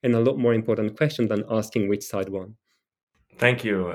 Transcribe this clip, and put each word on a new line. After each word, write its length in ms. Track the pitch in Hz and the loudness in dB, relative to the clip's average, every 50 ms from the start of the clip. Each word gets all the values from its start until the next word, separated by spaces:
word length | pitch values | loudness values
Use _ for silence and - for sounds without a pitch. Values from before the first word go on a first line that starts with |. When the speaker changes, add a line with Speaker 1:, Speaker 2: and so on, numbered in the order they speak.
Speaker 1:
and 120 | - 123 117 | 0 2 2
a 60 | 113 | 4
lot 180 | 117 127 - 135 | 4 2 2 2
more 160 | 123 120 117 | 2 2 2
important 420 | 110 113 120 110 110 107 107 107 | 2 2 0 0 0 0 -4 -2
question 320 | - 156 147 147 - 120 104 | 0 -2 -2 0 -2 -2 0
than 160 | 107 104 104 - | 0 -2 -2 -2
asking 400 | 110 110 107 - - 117 101 98 | -2 -2 -2 -2 -2 -2 0 0
which 140 | 101 101 | -2 -2
side 260 | - - - 98 95 98 | -4 -6 -6 -6 -6 -4
won. 280 | 98 95 92 104 110 _ _ _ _ _ _ _ _ _ _ _ _ _ _ _ _ - | -6 -8 -10 -12 -16 _ _ _ _ _ _ _ _ _ _ _ _ _ _ _ _ 2
Speaker 2:
Thank 260 | 120 123 123 123 123 | 2 2 2 2 0
you. 280 | 110 101 95 90 87 - | -2 0 0 -2 -4 -2